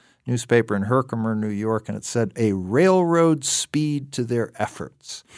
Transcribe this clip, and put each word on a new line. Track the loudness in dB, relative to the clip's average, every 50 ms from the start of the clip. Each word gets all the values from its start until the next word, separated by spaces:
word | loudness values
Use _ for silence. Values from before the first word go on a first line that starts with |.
| _ _ _ _ _
newspaper | -4 -4 -4 0 4 4 4 4 4 0
in | -2
Herkimer, | 0 0 0 0 0 -2 -4 -4 -2 -2 -2
New | -2 -4 -4
York, | -4 -4 -2 -2 -2 -2 -4 -6
and | -10
it | -10 -8
said, | -4 -2 -2 -2 -2 0
"A | 0 0 0
railroad | 0 -2 -2 0 2 4 4 6 4 4 2 2 4 4 4 4 2 2 0
speed | -2 -4 -4 -4 -2 -2 0 0 0 -2 -4 -6 -6
to | -6 -6 -4
their | -2 -2 -2 -2 -4 -4
efforts." | -6 -6 -6 -6 -10 -14 -14 -16 _ -18 -16 -16 -16 -18 _ -20